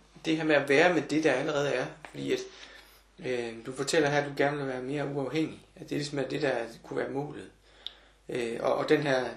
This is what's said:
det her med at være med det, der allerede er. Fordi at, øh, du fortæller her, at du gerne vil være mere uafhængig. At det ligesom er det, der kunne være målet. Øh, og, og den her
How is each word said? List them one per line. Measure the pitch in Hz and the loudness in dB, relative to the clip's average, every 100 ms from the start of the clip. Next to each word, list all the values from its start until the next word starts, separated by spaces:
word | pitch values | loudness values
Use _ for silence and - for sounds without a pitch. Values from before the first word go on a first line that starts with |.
| - - | -20 -8
det | 160 160 | -2 0
her | |
med | 156 | 4
at | 147 135 | 2 6
være | 139 175 | 6 6
med | 165 | 4
det, | 135 147 | 2 2
der | 156 | 4
allerede | 127 156 147 143 | 2 2 0 0
er. | 127 156 - - | 0 -4 -10 -14
Fordi | 143 139 | -8 -2
at, | 127 - - - - - - _ - 127 | -2 -4 -14 -18 -20 -20 -20 _ -10 -6
øh, | 123 117 113 120 | -4 -4 -8 -10
du | |
fortæller | 127 139 165 143 | -6 0 4 4
her, | 147 | 4
at | 139 | 2
du | 139 | 2
gerne | 143 147 | 2 2
vil | 135 | -2
være | 127 | -4
mere | 127 147 143 | -4 -4 -2
uafhængig. | 143 131 160 151 - - - | -2 -2 0 -2 -4 -18 -18
At | |
det | 143 | -6
ligesom | 143 143 143 | -4 -4 -4
er | 131 | -4
det, | 143 | -2
der | 143 120 113 - | 0 0 -4 -10
kunne | - 127 | -8 -6
være | 123 | -4
målet. | 131 147 104 92 - _ - - - - _ - | -4 -6 -10 -14 -18 _ -18 -18 -18 -20 _ -8
Øh, | 127 117 117 | -4 -4 -2
og, | 123 | 0
og | 139 135 | 2 4
den | 151 | 4
her | 147 131 120 | 4 2 0